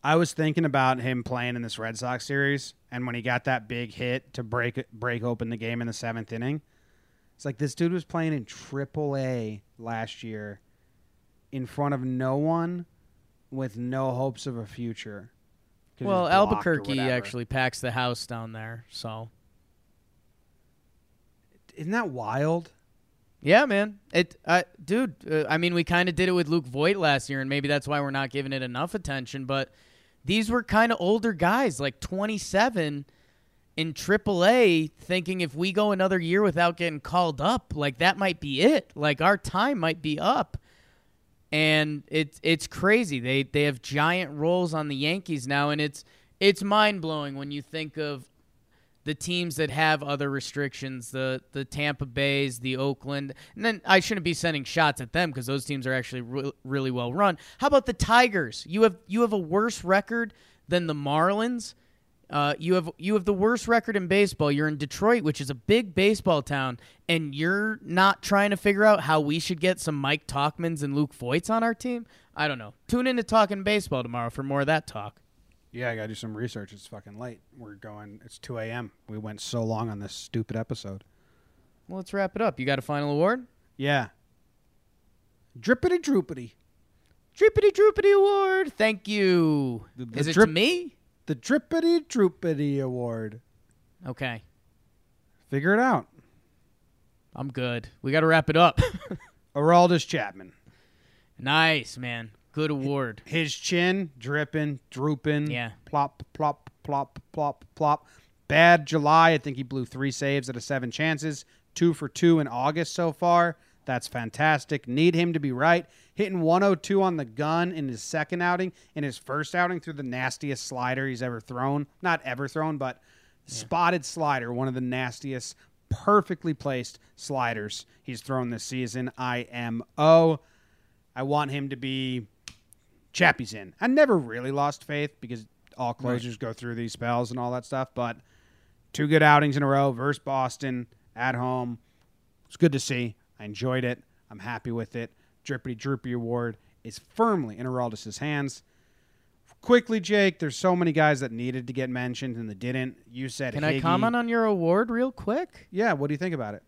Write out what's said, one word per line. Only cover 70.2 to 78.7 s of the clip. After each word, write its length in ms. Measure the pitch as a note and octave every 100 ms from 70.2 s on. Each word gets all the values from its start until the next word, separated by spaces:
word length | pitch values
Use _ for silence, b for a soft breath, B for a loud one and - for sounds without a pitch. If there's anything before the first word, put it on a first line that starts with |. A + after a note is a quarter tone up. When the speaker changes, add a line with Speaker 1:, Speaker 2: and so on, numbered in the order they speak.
| -
Speaker 2:
Tauchmans 540 | C#3 C#3+ - E3+ D#3+
and 120 | C#3+
Luke 180 | C#3 D3
Voits 380 | - A#2+ D3 -
on 120 | A3+
our 120 | A3+
team? 320 | A3+ B3+ A#3+ A3+ b b
I 140 | - D3+
don't 80 | C3
know. 140 | G#2+ - _
Tune 180 | A#3+ B3+
in 100 | B3
to 40 |
Talking 420 | A3 A3 G#3 G3+
Baseball 380 | F#3+ G#3 - C3+
tomorrow 280 | A#2+ A#2+ A#2
for 120 | -
more 160 | C3+ C#3
of 60 | C#3
that 180 | D#3 -
talk. 320 | G#2+ G#2 _ _ _ _ _ _
Speaker 1:
Yeah, 180 | A#2+ B2
I 40 | A2+
gotta 120 | G#2+
do 60 |
some 200 | G#2+ A2+ G#2
research. 360 | A#2+ - G2
It's 140 | G2+ -
fucking 320 | G#2+ G#2+ G#2
late. 220 | B2 A2+ _ C#3+
We're 180 | A2 G2+
going, 440 | G#2+ G#2 G#2 G#2
it's 140 | A#2 -
two 200 | - A#2+
A 60 | A2